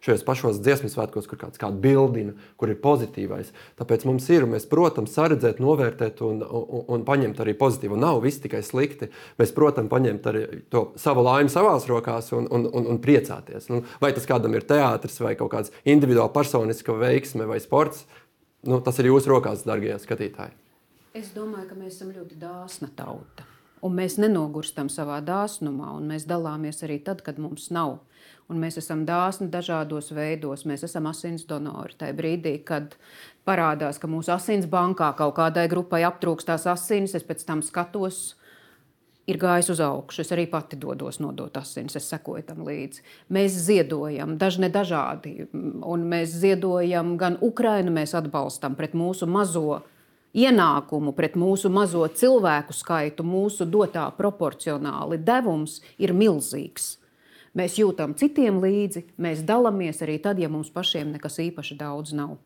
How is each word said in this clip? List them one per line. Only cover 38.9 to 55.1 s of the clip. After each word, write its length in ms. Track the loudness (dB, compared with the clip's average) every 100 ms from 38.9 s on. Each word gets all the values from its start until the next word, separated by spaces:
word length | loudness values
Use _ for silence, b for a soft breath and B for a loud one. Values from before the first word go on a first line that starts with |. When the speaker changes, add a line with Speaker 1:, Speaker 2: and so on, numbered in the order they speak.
| _ _ _ -6
Speaker 2:
ir 80 | -2
gājis 300 | 2 4 4
uz 80 | 2 0
augšu. 380 | -2 -8 -10
Es 100 | -4
arī 140 | -2 -2
pati 300 | -4 -6 -12
dodos 380 | -10 -8 -8 -8
nodot 340 | -8 -8 -10 -12
asins, 380 | -12 -12 -10 -10
es 140 | -8
sekoju 340 | -10 -8 -10 -12
tam 160 | -12 -10
līdzi. 380 | -8 -10 -14 b b b
Mēs 260 | 2 2 2 4
ziedojam, 680 | 4 4 0 -4 -6 -6 0
daž-, 180 | 0 2
ne 120 | 2
dažādi, 760 | 2 0 0 -2 -6 -10 -14 -10
un 500 | -8 -8 -8 -6 -4 -2
mēs 240 | -2 -2 2
ziedojam 760 | 2 2 2 0 2 0 0 0
gan 200 | 0 2
Ukrainu, 520 | 0 2 2 4 2
mēs 220 | 0 0 -2
atbalstam 580 | -2 -4 -4 -6 -6 -6
pret 220 | -4 -2
mūsu 320 | -2 -2 0
mazo 540 | 2 2 0 -2 -4 b b b b b 4
ienākumu, 800 | 6 8 6 4 0 -2 -2 0
pret 200 | 0 2
mūsu 340 | 2 2 2
mazo 300 | 2 2 2 0
cilvēku 640 | 4 6 6 6 2 0
skaitu, 500 | -10 -2 -2 -2 -4 -2
mūsu 400 | 0 -2 -2 0
dotā 440 | 2 2 0 -6 -2
proporcionāli 1000 | -4 0 -4 -4 -6 -4 -4 -6 -4